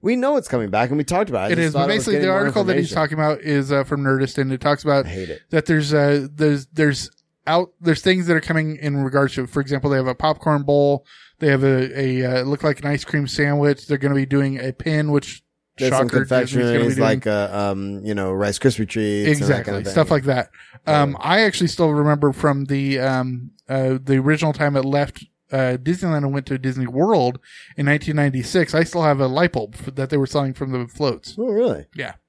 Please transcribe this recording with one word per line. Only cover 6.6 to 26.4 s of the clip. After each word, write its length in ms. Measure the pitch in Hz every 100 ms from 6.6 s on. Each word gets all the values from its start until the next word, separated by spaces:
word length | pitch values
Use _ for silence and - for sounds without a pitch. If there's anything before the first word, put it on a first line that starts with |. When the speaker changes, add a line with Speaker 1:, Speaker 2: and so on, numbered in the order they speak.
| 139
Speaker 2:
there's 440 | 156 151 135 - _ _ _ -
out, 260 | 170 180 _
there's 220 | 170 151
things 240 | 190 185 170
that 80 |
are 60 | 160
coming 360 | - 160 156 151
in 220 | 151 143
regards 320 | 135 139 135
to, 120 | 139 127
for 140 | 143
example, 300 | 135 139 143
they 60 | 139
have 100 | 131
a 80 |
popcorn 480 | 127 156 151 160 147
bowl, 420 | 143 143 143 143 _ - - _
they 80 | 156
have 160 | 135
a, 340 | 135 131 131 135
a, 240 | 131 127
uh, 180 | 127 127
look 180 | 127 143
like 180 | 151 139
an 60 | 143
ice 180 | 147
cream 220 | - 151 139
sandwich. 600 | - 143 147 143 143 -
They're 120 | 143
gonna 160 | 139
be 120 | 139 135
doing 320 | 139 139 135
a 120 | 131
pin, 380 | 127 - 151 151
which 320 | 143 - - _ _ _ -
Speaker 1:
There's 140 | 131
some 160 | 131 123
Speaker 2:
shocker, 120 | 139
Disney's 60 | 135
gonna 140 | 127
be 20 | 127 131 120 117
Speaker 1:
confectionaries 180 | 117 131
Speaker 2:
doing 120 | 110
Speaker 1:
like, 180 | 107 110
uh, 220 | 104 101
um, 520 | 101 101 98 98 101
you 100 | 104
know, 180 | 101 95
Rice 260 | 95 104 104
Krispie 300 | 135 117 107
treats, 380 | 113 107 104 104
and 100 | 147
that 20 |
Speaker 2:
Exactly, 260 | 139 127
Speaker 1:
kind 120 | - 98
of 60 |
thing. 80 | 101
Speaker 2:
stuff 180 | 165 156
like 140 | 151
that. 260 | 135 127 - - - - -
Um, 240 | 151 143
Speaker 1:
Yeah. 60 | 139
Speaker 2:
I 200 | 147 190
actually 240 | 220 - 175
still 220 | - 165
remember 420 | 147 147 147 147
from 340 | 135 151 139 135
the, 340 | 139 139 135
um, 500 | 131 127 127 123 123 _ -
uh, 300 | 131 131 131
the 140 | 131 135
original 340 | 135 151 160
time 240 | 147 147 139
it 80 |
left, 400 | 135 143 143 - - _ _
uh, 260 | 135 131 127
Disneyland 360 | 131 180 180 156
and 140 | 139
went 140 | 139